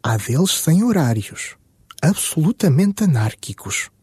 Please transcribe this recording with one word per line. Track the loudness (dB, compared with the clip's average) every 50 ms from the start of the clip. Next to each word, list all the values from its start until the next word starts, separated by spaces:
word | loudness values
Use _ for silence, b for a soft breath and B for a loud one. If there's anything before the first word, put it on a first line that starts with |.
Há | -2 -2 -2
deles | -2 -2 -2 0 0 2 0
sem | 0 -2 0 2 2 4
horários, | 4 2 2 2 2 2 0 -2 -4 -8 -12 -14 -14 -14 -16 _ _ _ _ _ _ _ -10 0
absolutamente | 0 0 0 0 -4 -4 -2 0 0 0 0 _ 2 2 4 4 2 2 0 0 2
anárquicos. | 2 2 2 0 -2 -4 _ -12 -12 -12 -12 -10 -8 -8 -8 -8 -10 _ _